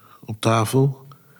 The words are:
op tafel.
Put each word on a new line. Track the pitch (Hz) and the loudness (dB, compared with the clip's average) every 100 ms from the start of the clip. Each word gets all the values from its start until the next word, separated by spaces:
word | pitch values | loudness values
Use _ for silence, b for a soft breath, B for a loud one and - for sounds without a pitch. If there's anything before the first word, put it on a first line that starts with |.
| b b | b b
op | - 110 | -16 -6
tafel. | 117 113 107 135 139 135 - b b b | -2 0 0 2 0 -2 -14 b b b